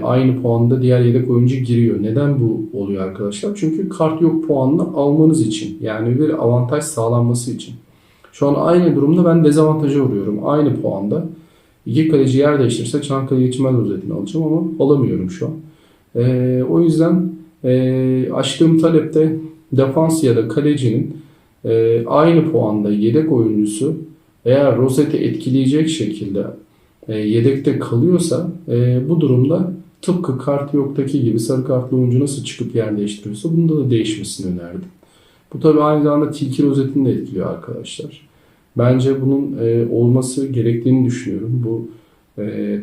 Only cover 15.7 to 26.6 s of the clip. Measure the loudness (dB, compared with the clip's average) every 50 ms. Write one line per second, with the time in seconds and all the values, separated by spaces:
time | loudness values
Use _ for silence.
15.7 | -20 _ _ _ _ _ _ _ -4 -2 0 0 0 0 0 0 0 0 0 0
16.7 | 2 2 2 2 2 2 2 2 2 0 0 -2 -6 -10 -16 -20 _ _ 0 0
17.7 | 2 2 2 0 0 0 0 0 0 0 -2 -2 -2 -4 -4 -4 0 2 4 4
18.7 | 6 4 4 4 2 2 0 2 0 2 2 2 0 -4 -8 -12 -16 -20 _ _
19.7 | 0 0 2 2 2 0 2 2 0 2 2 2 2 2 0 0 -2 0 0 0
20.7 | 0 0 0 0 0 0 -2 -4 -8 -14 -18 -20 _ _ _ _ _ _ -4 0
21.7 | 2 2 2 2 2 0 0 2 2 4 4 6 6 4 4 2 2 0 0 0
22.7 | 0 0 0 0 0 0 2 2 2 2 2 2 2 2 2 2 0 0 -2 -2
23.7 | -2 -4 -4 -4 -4 -6 -10 -16 -20 _ _ _ _ _ 0 2 2 4 4 4
24.7 | 4 2 2 2 2 2 0 0 0 -2 -2 -2 -4 -4 -2 0 0 2 2 2
25.7 | 2 2 0 0 -2 -2 -4 -6 -6 -6 -8 -6 -4 -6 -6 -6 -10 -16